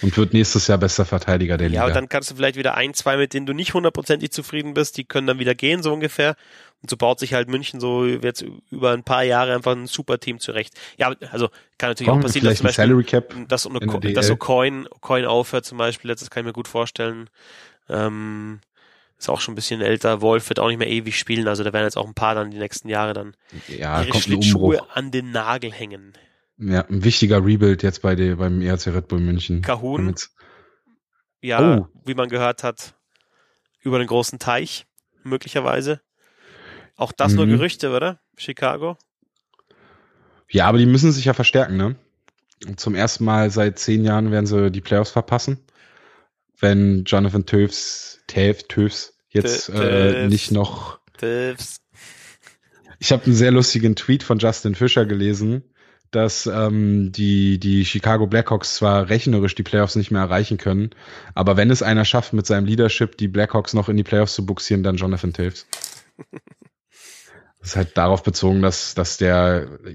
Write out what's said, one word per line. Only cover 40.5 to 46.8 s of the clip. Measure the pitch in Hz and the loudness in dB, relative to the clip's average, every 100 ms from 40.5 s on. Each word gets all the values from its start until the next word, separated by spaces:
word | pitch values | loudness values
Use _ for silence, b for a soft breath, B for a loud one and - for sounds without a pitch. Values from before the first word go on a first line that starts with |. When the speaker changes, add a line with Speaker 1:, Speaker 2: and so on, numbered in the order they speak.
| 98 90 | 2 4
Speaker 1:
aber | 117 | 6
die | 123 | 6
müssen | 131 160 | 6 4
sich | 135 127 | 2 0
ja | |
verstärken, | 131 123 131 123 95 | 2 2 2 2 0
ne? | 101 135 _ _ _ _ _ _ - 101 | -2 -4 _ _ _ _ _ _ -14 -8
Zum | 110 95 | -4 0
ersten | 113 - | 0 0
Mal | 110 107 107 | 2 2 2
seit | 107 104 - | 2 0 0
zehn | - 110 | 0 2
Jahren | 107 107 110 | 2 2 2
werden | 107 104 | 0 2
sie | 104 98 | 2 2
die | 92 | 0
Playoffs | - 101 104 | 0 0 2
verpassen. | 117 - 120 - 135 _ b b b b b b _ _ - | -2 0 -2 -2 -6 _ b b b b b b _ _ 0
Wenn | 101 101 | 4 6